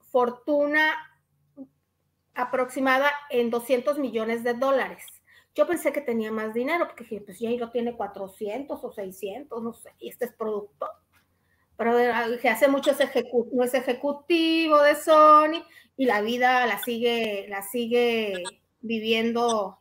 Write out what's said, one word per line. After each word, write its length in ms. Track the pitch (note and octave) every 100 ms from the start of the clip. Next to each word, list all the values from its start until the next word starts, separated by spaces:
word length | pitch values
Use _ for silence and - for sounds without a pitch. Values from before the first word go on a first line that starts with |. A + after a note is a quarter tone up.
| _
fortuna 840 | B3+ A#3+ A#3 - D4 D4 D4+ D#4 D#4+ - _ _ _ _ - C4+ _ _ _ _ _ _
aproximada 760 | - A#3+ C4 B3+ C#4+ C4+ C4 C#4+ C#4+ -
en 200 | B3 A#3+
doscientos 480 | A#3+ A#3 B3+ A#3+ D4
millones 460 | C4 A3 A3 A#3
de 100 | A#3+
dólares. 500 | A#3+ C4+ C4+ F#3+ F3+ - - _ _ _
Yo 120 | - D4+
pensé 260 | F4 D4+
que 80 | C#4
tenía 300 | C#4+ A#3 A3
más 240 | A3 A3
dinero, 320 | A3+ C4 E4+ D4+
porque 180 | -
dije, 160 | A#3 G#3
"Pues 200 | G3+ F#3+
ya 100 | A3+
lo 200 | A#3+ A#3
tiene 260 | A#3+ A#3 A#3
cuatrocientos 840 | G3+ G3+ F#3+ - G#3 A3+ C#4+ D4
o 80 | B3
seiscientos, 680 | - F#3+ F#3 G3 A3+ C#4+ A#3
no 120 | A3+
sé, 180 | A3+ - _
y 100 | -
este 180 | - A#3+
es 60 |
productor". 580 | _ A3 G#3 G3+ _ - - _ _ _ _ _ _ _ -
Pero, 220 | A3+ A#3+
eh, 140 | A#3+ A3+ A3+
dije, 160 | A#3+ B3+
"Hace 200 | A3 C#4+
mucho 240 | C#4 D4
es 80 | C4+
ejecu-, 480 | C4+ B3+ A#3+ B3 A3+
no 120 | B3
es 100 | B3
ejecutivo 1040 | C4 B3 B3 C#4+ C#4+ - E4+ E4 E4 D#4+ D4
de 120 | D4
Sony", 680 | D4+ E4 D#4 D4+ D4+ D#4 E4 - - _ -
y 100 | C4
la 140 | G#3
vida 440 | G#3 A#3+ B3 B3+ A#3+
la 120 | G3+
sigue, 680 | - A3+ A#3+ A#3 A3+ G3+ G3
la 140 | G3
sigue 1000 | G3+ A#3+ A#3 A#3+ A#3+ A3+ G#3+ F#3 F3 _ _ _
viviendo 1000 | A3 A3+ A3 A3+ A#3 A#3 A#3+ A3 F#3+ -